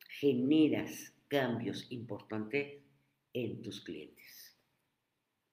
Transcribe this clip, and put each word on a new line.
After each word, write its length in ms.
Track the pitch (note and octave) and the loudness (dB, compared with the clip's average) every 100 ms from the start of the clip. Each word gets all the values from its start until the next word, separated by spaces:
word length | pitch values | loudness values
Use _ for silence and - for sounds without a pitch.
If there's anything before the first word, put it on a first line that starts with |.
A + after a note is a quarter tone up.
| - - | -18 2
generas 920 | C#3+ B2 B2+ D#3 D3 A2 D#2+ - - _ - | 4 4 6 8 6 4 -2 -8 -14 _ -2
cambios 600 | C#3+ B2 A#2 G2 F#2+ - | 0 2 0 -4 -6 -8
importantes 880 | B2+ G#2+ G#2 - A2 G#2+ C#3+ C#3+ C#3+ - _ _ _ _ | -10 -8 -10 -6 -6 -2 -2 -2 -10 -20 _ _ _ _
en 280 | B2+ A2+ - | -4 -4 -6
tus 180 | G#2+ - | -10 -12
clientes. 760 | - D#2+ D2 - - - - _ _ _ _ _ _ _ _ _ _ | -10 -12 -14 -20 -20 -20 -20 _ _ _ _ _ _ _ _ _ _